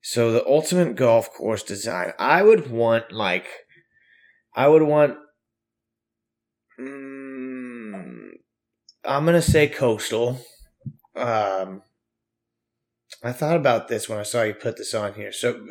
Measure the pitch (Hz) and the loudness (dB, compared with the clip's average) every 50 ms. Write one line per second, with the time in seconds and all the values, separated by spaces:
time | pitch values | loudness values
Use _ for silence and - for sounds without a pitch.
0 | _ - - 120 117 117 113 117 - - 135 156 156 - 185 180 175 151 117 98 | _ -6 -2 0 2 2 2 2 2 4 2 2 2 0 0 2 2 0 0 0
1 | 131 120 113 113 110 - - - - 110 110 104 - - 101 98 101 110 90 90 | 4 4 4 4 2 0 -12 -8 -4 -4 -4 -4 -4 -10 -10 -8 -6 -6 -6 -4
2 | 90 92 - - 98 127 151 175 196 214 226 196 - 127 117 113 117 113 113 117 | -6 -6 -6 -4 0 2 4 6 8 6 6 6 4 -4 -4 0 2 2 2 0
3 | 113 - 92 110 107 95 90 92 - - - - - _ _ _ _ _ _ _ | 0 -4 -8 -4 -2 -2 -2 -2 -4 -8 -18 -20 -20 _ _ _ _ _ _ _
4 | _ _ _ _ _ _ _ _ _ _ _ 110 127 143 156 160 156 147 151 151 | _ _ _ _ _ _ _ _ _ _ _ 2 4 6 8 6 6 6 4 4
5 | 147 143 - - - _ _ _ _ _ _ _ _ _ _ _ _ _ _ _ | 4 4 2 -4 -18 _ _ _ _ _ _ _ _ _ _ _ _ _ _ _
6 | _ _ _ _ _ _ _ _ _ _ _ _ _ _ _ - 127 135 139 139 | _ _ _ _ _ _ _ _ _ _ _ _ _ _ _ -16 -14 -14 -14 -14
7 | 135 135 135 135 - - 135 131 127 262 131 127 254 247 - - - 214 101 95 | -16 -16 -16 -16 -16 -14 -12 -12 -10 -10 -10 -12 -12 -14 -14 -14 -14 -14 -12 -14
8 | 90 62 62 58 52 50 50 50 _ _ _ _ _ _ _ _ _ - _ _ | -14 -14 -16 -16 -18 -20 -20 -20 _ _ _ _ _ _ _ _ _ -20 _ _
9 | _ - 135 139 151 165 170 170 156 - - 160 151 147 - - 143 123 113 104 | _ -2 -2 0 2 4 4 4 4 4 6 6 4 4 2 -2 0 0 0 0
10 | - - 117 110 117 123 131 131 - - _ _ - _ _ _ _ - - _ | -2 -4 -2 -2 0 -2 -4 -6 -12 -20 _ _ -20 _ _ _ _ -16 -16 _
11 | _ _ _ - 123 120 113 107 104 98 95 95 95 95 95 98 _ _ _ _ | _ _ _ -6 -4 -2 0 0 0 0 -2 -4 -4 -6 -10 -16 _ _ _ _
12 | _ _ _ _ _ _ _ _ _ _ _ _ _ _ _ _ _ _ _ _ | _ _ _ _ _ _ _ _ _ _ _ _ _ _ _ _ _ _ _ _
13 | _ _ - _ - 120 123 - 156 147 165 165 143 135 120 110 - - 120 107 | _ _ -20 _ -10 -10 -6 -4 -2 0 0 2 4 2 2 2 0 -2 -6 -6
14 | - - 113 104 104 - - 123 113 107 101 - - 117 110 - 107 - - 113 | -4 -6 -8 -8 -6 -4 -2 -2 -2 -2 -2 -4 -6 -8 -8 -6 -10 -6 -6 -4
15 | 104 101 98 107 104 101 - - - 120 120 - - - | -4 -6 -8 -10 -14 -12 -10 -4 -4 -4 -4 -4 -12 -12